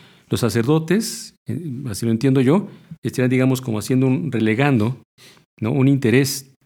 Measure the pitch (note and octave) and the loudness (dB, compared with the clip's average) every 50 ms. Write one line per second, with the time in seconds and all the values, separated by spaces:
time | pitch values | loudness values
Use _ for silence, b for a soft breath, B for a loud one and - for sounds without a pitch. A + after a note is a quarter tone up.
0 | B B B B B B A2 G2+ B2 A2+ G#2+ A#2 A2+ C3+ D#3 D#3+ D#3+ E3 F3+ A3 | B B B B B B -4 -2 0 0 0 0 0 2 0 0 0 0 -2 -2
1 | A3 - - - - - - _ _ - A2 C#3+ F3+ D3+ A#2+ C3 C#3+ A#2+ F#2+ - | -2 -4 -8 -12 -14 -16 -20 _ _ -8 -8 -8 -8 -10 -10 -8 -8 -8 -6 -4
2 | A#2 A#2 A2+ A2+ C3+ C3+ C3 C#3 B2 C3 D#3 G#3 G3 B B B B B B B | -2 -2 0 2 2 2 4 4 4 4 2 2 0 B B B B B B B
3 | - B2 - B2+ B2+ B2 B2+ B2+ C3 C3 B2+ B2 - A#2 A2 G#2 - - B2+ C3 | -8 -6 -2 0 0 2 2 2 2 2 0 0 -2 -4 -4 -4 -2 0 0 2
4 | C3 C3 C3 F3 - - - A2 A2 A2 A2 A#2 C#3+ C#3+ C3+ A2 G#2 A#2+ C3 - | 2 2 0 0 -2 -4 -2 0 0 0 2 2 2 2 2 2 2 0 -4 -6
5 | - _ _ b b b b b b b _ - A2 A2 C3 C#3 B2+ C#3 C#3 C3 | -12 _ _ b b b b b b b _ -6 -4 -2 0 2 2 2 2 2
6 | B2 A2 A2+ C3+ C#3 C3+ - - - _ _ _ _ | 2 4 4 4 2 0 -2 -8 -12 _ _ _ _